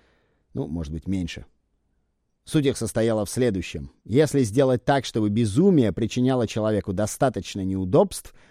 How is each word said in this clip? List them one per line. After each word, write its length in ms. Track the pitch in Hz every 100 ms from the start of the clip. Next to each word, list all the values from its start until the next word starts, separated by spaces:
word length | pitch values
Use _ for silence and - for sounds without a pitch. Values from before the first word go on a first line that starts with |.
| _ _ _ _ _
ну, 140 | - 131
может 240 | 82 73
быть, 160 | 80 90
меньше. 380 | 95 85 - - _ _ _ _ _ _ _ _ _
Суть 220 | - 156 139
их 100 | 110
состояла 480 | 110 - 113 110
в 60 | 104
следующем. 600 | - 127 95 82 82 69 _
Если 380 | - 123 151 143
сделать 420 | 117 110 131 127
так, 200 | - 139
чтобы 260 | - 117 107
безумие 600 | 104 113 101 190 170 113
причиняло 540 | 90 110 - 127 131 110
человеку 460 | - 107 107 95
достаточно 720 | 92 107 - 139 101 90 104
неудобств, 680 | 95 95 92 123 196 - - - _